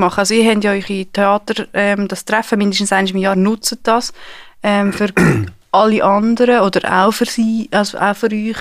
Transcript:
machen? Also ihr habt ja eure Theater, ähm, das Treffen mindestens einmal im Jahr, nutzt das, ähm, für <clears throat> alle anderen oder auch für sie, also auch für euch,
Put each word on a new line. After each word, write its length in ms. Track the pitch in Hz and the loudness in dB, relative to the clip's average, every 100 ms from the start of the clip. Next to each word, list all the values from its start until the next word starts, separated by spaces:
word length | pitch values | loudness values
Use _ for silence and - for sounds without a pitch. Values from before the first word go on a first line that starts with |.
| 185 | 0
machen? 140 | - | 0
Also 140 | 196 | 0
ihr 160 | 226 226 | 2 2
habt 140 | 214 | 2
ja 80 | 208 | 0
eure 340 | 196 185 196 185 | -2 -4 -6 -6
Theater, 600 | - 202 208 - - - | 0 2 2 -2 -6 -6
ähm, 340 | - 202 202 202 | -2 0 0 -4
das 160 | 190 | -8
Treffen 340 | - 214 226 208 | -4 -2 0 0
mindestens 360 | 202 190 202 | 0 0 0
einmal 180 | 190 190 | 0 0
im 60 | 190 | 0
Jahr, 180 | 190 196 | 0 2
nutzt 420 | 190 220 - 226 | 2 0 -4 -4
das, 300 | - 226 240 - - - - - | 0 0 -2 -10 -18 -20 -20 -8
ähm, 300 | 208 202 202 | -2 0 0
für 160 | - 208 190 175 120 | 0 -2 2 2 2
<clears throat> 300 | 95 - _ | -2 -10 _
alle 280 | 190 220 214 190 | 2 4 2 2
anderen 560 | 202 220 233 247 240 | 2 2 2 2 4
oder 420 | 294 - - 185 196 | 2 0 0 2 2
auch 60 | |
für 140 | 214 240 | 0 -2
sie, 420 | - 226 226 214 | -2 -2 -2 -2
also 240 | 208 202 - | -2 -2 -2
auch 180 | 196 202 | -2 -2
für 120 | 226 | -2
euch, 280 | 214 214 214 | -2 -6 -6